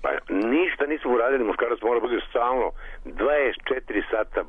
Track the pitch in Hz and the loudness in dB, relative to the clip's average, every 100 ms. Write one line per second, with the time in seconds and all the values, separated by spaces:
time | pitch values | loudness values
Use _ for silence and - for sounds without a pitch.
0 | 69 71 - 92 110 147 180 - 143 151 | -4 -4 -2 -2 2 2 2 0 -2 -2
1 | 135 123 120 135 110 - 117 117 113 120 | 0 2 4 2 2 0 0 0 2 2
2 | 123 113 - 123 120 127 92 - - - | 2 -2 0 0 2 2 0 -4 -12 -12
3 | - - 120 147 131 - - 131 - 104 | -12 -2 2 4 2 0 -2 -4 -2 -4
4 | - 110 107 - | 0 -2 -2 -2